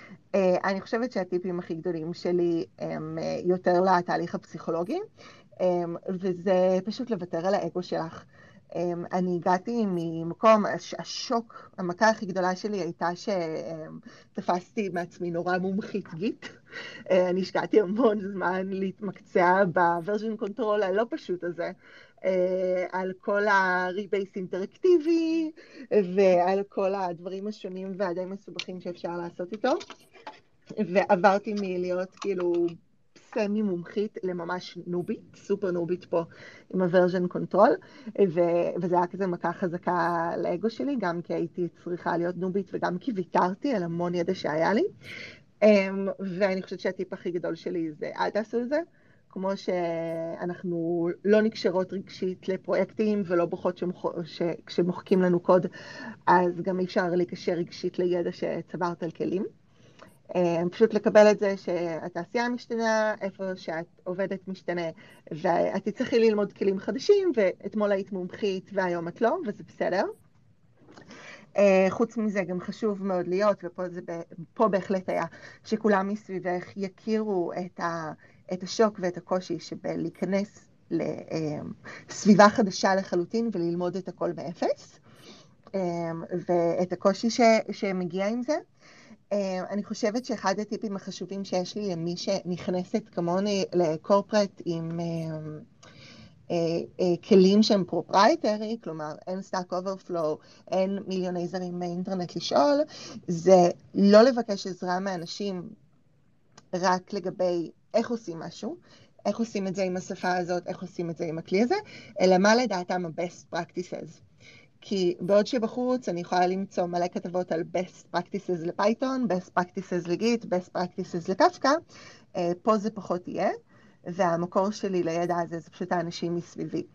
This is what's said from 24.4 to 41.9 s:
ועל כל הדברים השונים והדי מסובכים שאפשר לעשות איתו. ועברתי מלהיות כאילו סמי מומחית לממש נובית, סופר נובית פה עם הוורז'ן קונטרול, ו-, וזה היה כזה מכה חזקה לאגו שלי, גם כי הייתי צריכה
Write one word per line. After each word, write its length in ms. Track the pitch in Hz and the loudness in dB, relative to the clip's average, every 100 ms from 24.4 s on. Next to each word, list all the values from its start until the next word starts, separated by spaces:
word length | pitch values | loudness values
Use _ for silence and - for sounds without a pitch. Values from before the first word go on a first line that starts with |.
| 180 175 202 - 370 349 302 330 330 330 311 - - - 254 | -6 -6 -8 0 6 6 6 2 2 0 -2 -6 -20 -16 0
ועל 720 | 214 180 185 190 180 175 196 202 | 2 2 4 6 6 4 2 -2
כל 260 | - 190 196 | -2 -2 0
הדברים 520 | 185 165 180 190 202 | -4 -6 -10 -8 -10
השונים 440 | 208 196 185 190 185 | -10 -10 -10 -8 -4
והדי 280 | 190 175 185 | -4 -2 -6
מסובכים 560 | 196 - 180 - 180 | -10 -14 -12 -10 -10
שאפשר 360 | 180 175 180 175 | -10 -8 -8 -6
לעשות 340 | 170 170 180 | -8 -8 -10
איתו. 220 | 214 247 359 - - _ - - - _ _ - - | -4 -2 -2 -4 -20 _ -20 -20 -20 _ _ -12 -4
ועברתי 720 | 180 190 175 196 190 196 220 | 0 2 4 4 6 4 0
מלהיות 560 | 208 190 185 180 180 185 - | -4 -2 -2 -2 -2 -4 -6
כאילו 460 | 196 180 175 175 170 170 _ _ _ - - | -4 -2 0 0 0 -4 _ _ _ -20 -8
סמי 280 | 247 208 208 | -4 0 0
מומחית 560 | 214 175 170 214 214 - | 0 -2 -4 -4 -4 -4
לממש 540 | 185 175 170 180 - 180 170 | -6 -6 -6 -8 -8 -14 -6
נובית, 480 | 175 165 - - - | -4 -4 -8 -10 -14
סופר 360 | - 202 190 | -4 -2 0
נובית 340 | 175 170 175 - | -2 -2 -4 -2
פה 180 | 170 165 - - - - | -2 -2 -10 -20 -20 -6
עם 80 | 185 | 0
הוורז'ן 460 | 185 180 180 180 180 | 4 6 6 4 -2
קונטרול, 420 | 165 170 180 233 370 - - 226 - 202 | -2 0 6 6 6 -4 -18 -8 0 2
ו-, 120 | 160 170 170 165 180 | 4 2 2 0 -2
וזה 140 | 175 175 | 0 2
היה 120 | 180 | 0
כזה 200 | 180 190 | -2 -4
מכה 260 | 165 - | -2 -4
חזקה 800 | 170 185 175 - 175 170 170 170 - | -2 -4 -4 -2 0 2 0 -2 -2
לאגו 320 | - 180 214 | -2 -2 -2
שלי, 260 | - 262 269 | -2 -4 -2
גם 220 | 185 170 | -2 -4
כי 120 | - | -4
הייתי 340 | 165 170 - 170 _ | -4 -4 -4 -6 _
צריכה 340 | 170 | -10